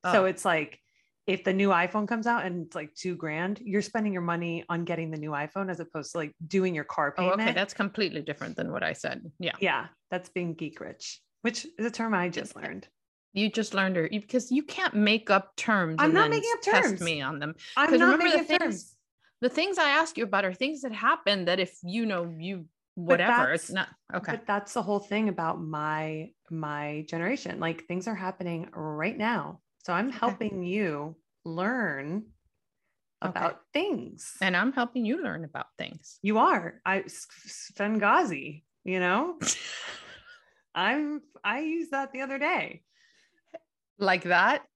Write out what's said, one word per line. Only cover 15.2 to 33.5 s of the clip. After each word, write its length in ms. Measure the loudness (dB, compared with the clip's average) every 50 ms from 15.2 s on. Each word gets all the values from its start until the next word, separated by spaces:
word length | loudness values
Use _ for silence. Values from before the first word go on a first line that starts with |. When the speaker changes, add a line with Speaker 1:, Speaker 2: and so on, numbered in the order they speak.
| 4 4
Speaker 2:
up 240 | 4 4 4 0 _ -6
terms 400 | 0 2 2 4 2 2 2 4
Speaker 1:
I'm 80 | 4 6
Speaker 2:
and 80 | 6
Speaker 1:
not 60 | 6 6 6
Speaker 2:
then 80 | 4 2
Speaker 1:
making 100 | 2 0 -2
up 60 | 0
Speaker 2:
test 220 | 2 4 4 6 6 4
Speaker 1:
terms. 120 | 2 0
Speaker 2:
me 200 | 0 -2 -2 -2
on 180 | -2 -4 -4 -4
them. 140 | -4 -6 -6 -8 -14 -4 2
Speaker 1:
I'm 140 | 2 4 6
Speaker 2:
'Cause 80 | 8 8
Speaker 1:
not 140 | 8 8 6
Speaker 2:
remember 240 | 6 6 4 4 4
the 60 | 4
Speaker 1:
making 100 | 4 2
up 60 | 2
Speaker 2:
things, 0 |
Speaker 1:
terms. 340 | 2 2 -2 -4 -8 -16 -20 _ _ _ _ _ _ _ _ _
Speaker 2:
the 80 | -2 0
things 280 | 2 2 0 0 2 2
I 120 | 4 4
ask 260 | 6 4 2 2 0 -4
you 60 | -4
about 220 | 0 2 2 2
are 80 | 2 0
things 280 | -2 -2 -2 -2 -4 -6
that 100 | -8 -6
happen 520 | 0 2 2 2 2 2 0 2 2 2
that 140 | 2 2 2
if, 180 | 0 -2 -4 -12 -10
you 220 | -6 -4 -2 -2 0
know, 260 | 0 -2 -2 -4 -8 -8
you, 260 | -8 -8 -8 -8 -10 -14 _ _ _ _ _
Speaker 1:
But 80 | -8 2 4 4 4
Speaker 2:
whatever, 320 | 6 4 4 4 4 4 2
it's 140 | 0 -2 -4
Speaker 1:
that's, 40 | -4
Speaker 2:
not, 160 | -4 -4 -4 -8 _ _ _ -8
okay. 160 | -6 -4 -4 -6 -6
Speaker 1:
but 100 | -2 -2
that's 260 | -2 -2 -2 -4 -4
the 80 | -4
whole 180 | -2 0 -2 -2
thing 280 | -2 -2 -2 0 0 0
about 320 | 0 0 -2 -2 -2 -4
my, 720 | -6 -6 -6 -4 -2 -2 -2 -2 -2 -4 -6 -6 -8 -12 _ _ _ _
my 560 | -8 -6 -6 -6 -6 -6 -6 -6 -6 -8 -8 -6
generation. 520 | -6 -4 -2 -2 -2 -4 -6 -8 -6 -4
Like, 260 | -2 -4 -4 -4 -6
things 220 | _ -6 -6 -4 -6
are 80 | -6
happening 540 | -4 -6 -6 -6 _ -6 -4 -4 -6 -6 -8 -10
right 420 | -10 -8 -8 -4 -2 -2 -4 -2 -2
now. 440 | -2 0 0 -2 -4 -6 -10 -16 _ _ _ _ _
So 100 | -2 -2
I'm 160 | 0 0 -2
Speaker 2:
Okay. 80 | -2 0
Speaker 1:
helping 440 | 0 0 0 0 -4 -4 -4 -4 -4
you 520 | -2 0 0 0 0 -2 -2 -6 -8 -10 _ _ _ _ _ _
learn 800 | -8 -4 -2 -2 -2 0 0 -2 -2 -2 -4 -4 -4 -4 -6 -6 -8 -18 _ _ _ _ _ _ _ _ _ _ _ _ _ _ _ _ _ -6
Speaker 2:
Okay. 160 | -4 -2 0
Speaker 1:
about 220 | -2 -2